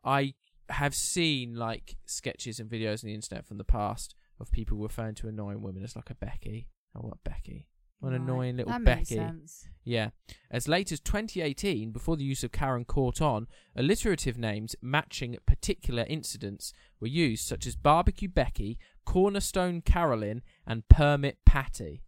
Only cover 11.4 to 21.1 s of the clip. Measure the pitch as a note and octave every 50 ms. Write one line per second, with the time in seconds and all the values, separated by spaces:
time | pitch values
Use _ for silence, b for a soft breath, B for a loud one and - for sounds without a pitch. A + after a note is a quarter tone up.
11.4 | E3 D3+ C3+ - - G3+ E3+ G#2+ A2 A2+ G#2+ A2+ - - E3 D3+ C#3 C#3 C3+ -
12.4 | - A#2+ - - D3 C3+ C3 A#2+ A#2+ - - C#3+ C3+ B2 - - D#3 D3 B2 G#2+
13.4 | A2+ - b b b b b A2 B2+ D3 G#3+ - - A3 F3+ D#3 - C3+ A2+ A#2+
14.4 | A#2 A2 G#2 G#2+ G#2+ A#2 - - - B2 C3+ D3+ D#3 - - - C3 A#2+ A#2+ -
15.4 | _ - - - - - G3 - - D3+ B2+ A#2 A2+ - D3+ D#3+ - - - A2
16.4 | - G2+ G2+ - - - b b b b b b A2 A#2 C3+ E3+ E3+ C3+ A2 -
17.4 | - - - - - B2 A#2 - - D3 D3+ E3 F3+ A3 - - - F#3+ - D#3+
18.4 | B2+ - - - G#2+ G2+ A#2+ b b b b b _ - - F#3 F#3+ G3+ G3 G3+
19.4 | F#3+ - - F#3+ F3+ F3+ F3 E3+ - - - F3 E3+ D#3 B2 A2 G#2+ G#2 G#2+ A#2+
20.4 | b b b b b - A2+ A2+ A2+ _ - - D3+ D3